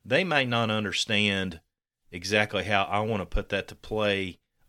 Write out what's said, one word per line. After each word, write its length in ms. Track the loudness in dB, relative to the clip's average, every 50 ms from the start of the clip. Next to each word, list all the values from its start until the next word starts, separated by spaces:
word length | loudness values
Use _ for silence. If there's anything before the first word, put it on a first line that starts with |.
| -4
they 200 | 0 0 2 2
might 260 | 2 0 0 0 2
not 200 | 2 2 2 2
understand 920 | 0 0 0 -2 -2 -2 -2 0 2 2 2 2 2 0 -2 -4 -6 -8 _ _ _ _ _ _ _ _ _ _
exactly 540 | -12 -10 -4 0 2 2 2 2 0 -2 0
how 180 | 0 2 0 0
I 160 | 0 0 -2
want 220 | -2 0 -2 -2
to 40 | -2
put 240 | -2 -2 -2 -2 -2
that 180 | -4 -4 -4 -6
to 60 | -12
play 640 | -16 -10 -6 -2 0 0 2 2 0 -2 -4 -8 -12 _ _ _ _ _